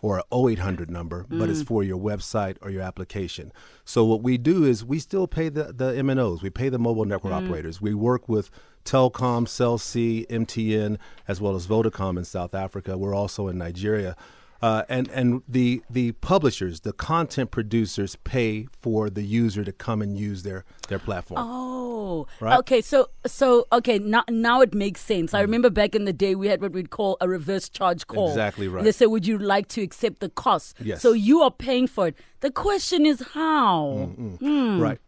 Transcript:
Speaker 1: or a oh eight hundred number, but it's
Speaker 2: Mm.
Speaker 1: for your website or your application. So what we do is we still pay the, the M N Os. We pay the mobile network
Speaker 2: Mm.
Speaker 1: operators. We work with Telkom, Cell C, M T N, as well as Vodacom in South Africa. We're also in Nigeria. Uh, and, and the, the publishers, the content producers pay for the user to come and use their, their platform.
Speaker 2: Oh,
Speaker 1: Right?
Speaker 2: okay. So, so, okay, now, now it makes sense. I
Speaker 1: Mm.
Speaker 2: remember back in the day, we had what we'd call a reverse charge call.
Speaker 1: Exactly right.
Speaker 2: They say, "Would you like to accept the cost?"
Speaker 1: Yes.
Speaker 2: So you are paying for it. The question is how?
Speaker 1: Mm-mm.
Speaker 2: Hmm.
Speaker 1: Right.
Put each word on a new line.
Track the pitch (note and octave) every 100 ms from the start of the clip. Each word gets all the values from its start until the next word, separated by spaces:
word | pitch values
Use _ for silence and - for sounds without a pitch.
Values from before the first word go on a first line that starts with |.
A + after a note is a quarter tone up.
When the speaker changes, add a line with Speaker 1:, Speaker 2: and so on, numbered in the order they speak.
Speaker 1:
or | G#2+ F#2+
a | -
oh | B2 B2+
eight | G#2+
hundred | F#2+ F2+ E2
number, | F2 E2 F2 F2+
but | E3 E3
it's | D#3+
Speaker 2:
Mm. | D3
Speaker 1:
for | A2+
your | G2 F#2
website | G#2 G#2 - A2+ G2 F#2
or | G2+
your | F#2+
application. | F#2 F2+ F#2 G2+ F2+ - - - - _
So | - -
what | A2 A2
we | A#2+ B2+
do | B2 F#3
is | D3 A#2
we | A#2 D3+
still | - G3 F#3
pay | D#3 D#3+
the, | D3 D3+
the | B2+ C3 B2+
M | C3+
N | C3
Os. | A#2+ E2+
We | F#2+
pay | - C3
the | B2+
mobile | A#2 A2+
network | G#2 G2 G2
Speaker 2:
Mm. | F2 F#2
Speaker 1:
operators. | E2 D#2+ E2+
We | G#2
work | G#2 A2+ B2 -
with | G#2+ G2+ - - _
Telkom, | - C3+ B2+ - B2+ A#2+ A#2+
Cell | - A#2+ A#2
C, | - A#2+ A#2 A2+ A2+
M | A#2 A2+
T | - A2 G#2+
N, | G#2 G#2+ - - -
as | F#2+
well | G#2
as | F#2+ F2
Vodacom | A2 A2 - F#2+ F2+
in |
South | F2 F#2+ F2
Africa. | G2 F#2+ G2+ F#2+ F#2+
We're | G2
also | G2 G2+ - G2
in | F#2
Nigeria. | E2+ F2 G#2 G#2+ F#2 F2+ - - - -
Uh, | A#2 A2 -
and, | B2+ C3+
and | - B2 B2 -
the, | B2+ B2 B2+ -
the | A#2+ A#2+
publishers, | A2+ - F#3+ D3+ - F#2 E2+
the | G#2+
content | - - E3 E3 - B2
producers | - G#2+ A2+ G#2+ - G2 -
pay | - C3 A2+ G#2+ A2+
for | - B2 A2 G#2+
the | G2
user | G#2 A2+ A#2 G2+
to | G2
come | - - A2
and | G#2 G2+
use | G#2 G2
their, | F#2+ F#2+ - - -
their | G2
platform. | - F#2 - -
Speaker 2:
Oh, | A#3 B3 B3+ B3+ B3 A#3 G3+ E3+ C#3 -
Speaker 1:
Right? | A2 -
Speaker 2:
okay. | - B3+
So, | - C#4+ B3+ - -
so, | - C4+ A#3+ -
okay, | B3 A#3+ G#3+
now, | G#3 A3+ -
now | A3+ A#3 B3
it | B3
makes | G3+ G3+ F3+
sense. | - G3+ E3
I | G3+
Speaker 1:
Mm. |
Speaker 2:
remember | G3+ A3+ B3
back | G3+ G#3 G#3+
in |
the | G3+
day, | D#3+ G3 F#3+
we | G3
had | F#3
what | G3
we'd | F3+ F3
call | - G3+ F#3
a | F3+
reverse | F#3 D3+ F#3+ -
charge | - F#3+ F3 -
call. | G#3+ F#3
Speaker 1:
Exactly | B2+ G#2 G2+ G2
right. | F2+
Speaker 2:
They | G#3+
say, | - A3+
"Would | A3 F3+
you | G#3+
like | G3+ G3 G3+
to | -
accept | F#3+ - A3+ -
the | F#3
cost?" | - C#4 F#3 - -
Speaker 1:
Yes. | G#2+ F#2+
Speaker 2:
So | B3+
you | A3+ G3+ D#4
are | C#4
paying | - A#3+ B3+ B3+
for | - F3
it. | - - -
The | C#4
question | B3+ G#4 G4+ - F4+
is | D4+ C#4 C4
how? | D4+ D#4+ D#4 A#3 F3 D3 C4 - F#2+
Speaker 1:
Mm-mm. | A#2 F2+
Speaker 2:
Hmm. | C4+ D4 B3 F#3+
Speaker 1:
Right. | D3+ A2